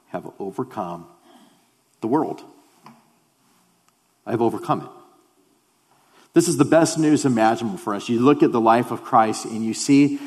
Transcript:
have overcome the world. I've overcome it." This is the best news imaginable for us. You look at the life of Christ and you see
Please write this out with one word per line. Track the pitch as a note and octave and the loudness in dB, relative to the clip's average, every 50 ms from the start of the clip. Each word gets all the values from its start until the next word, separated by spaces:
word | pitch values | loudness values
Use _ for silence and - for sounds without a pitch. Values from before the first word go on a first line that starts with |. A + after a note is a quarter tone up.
| _ _ | _ _
have | - F2+ - - - - | -14 -14 -14 -14 -14 -14
overcome | G2 F#2+ - - B2+ - - A2 F#2 F2 E2+ E2+ E2 - _ _ _ _ _ - _ _ _ _ _ _ _ _ _ _ _ _ | -12 -12 -8 -8 -10 -8 -8 -10 -10 -10 -10 -14 -16 -20 _ _ _ _ _ -20 _ _ _ _ _ _ _ _ _ _ _ _
the | - A2 | -6 -2
world. | C3 D#3 A#2 F#2 - - - - - _ _ _ _ _ - - - _ _ _ _ _ _ _ _ _ _ _ _ _ _ _ _ _ _ _ _ _ _ _ _ _ - | -2 -2 -2 -4 -6 -12 -16 -20 -20 _ _ _ _ _ -20 -20 -20 _ _ _ _ _ _ _ _ _ _ _ _ _ _ _ _ _ _ _ _ _ _ _ _ _ -12
I've | G#2 A2+ A2 | -6 -4 -2
overcome | A#2 A2 G#2 G2 - - C3+ F2 | -2 -2 -2 -4 -4 -4 -4 -6
it." | - - - - - _ _ _ _ _ _ _ _ _ _ _ _ _ _ _ _ _ _ _ _ _ _ _ _ _ | -6 -12 -20 -20 -20 _ _ _ _ _ _ _ _ _ _ _ _ _ _ _ _ _ _ _ _ _ _ _ _ _
This | - E3 E3 F3 | 0 2 2 2
is | D3+ | 2
the | C3+ D3 | 2 2
best | - D3+ E3 D#3+ D#3 - D#3 | 4 4 4 4 2 0 0
news | D#3 D3+ D3+ B2+ - | 2 2 2 2 2
imaginable | C3+ A#2+ A#2 G#2+ A2+ A#2 A2+ A#2 G#2+ F#2 | 0 0 2 2 2 0 0 -4 -8 -8
for | F2 - A2 G2+ | -8 -8 -6 -6
us. | F#2+ - - | -6 -4 -4
You | A#2+ A#2 | -2 2
look | B2 C#3+ D3 C#3+ | 4 4 4 4
at | E3 C3+ | 2 2
the | - A#2 | 2 2
life | A2+ A2+ A#2 A#2+ A#2 - | 4 4 4 4 2 -2
of | A#2 - - | -6 -12 -6
Christ | - B2+ A#2+ A2+ A2+ - - - | 0 2 2 2 2 -2 -6 -8
and | - A2+ G#2+ | -10 -8 -6
you | A2+ A2+ A2+ | -6 -6 -6
see | - - - C#3 C#3 C#3+ C#3+ C#3+ - - | -4 0 2 4 4 4 2 0 -4 -10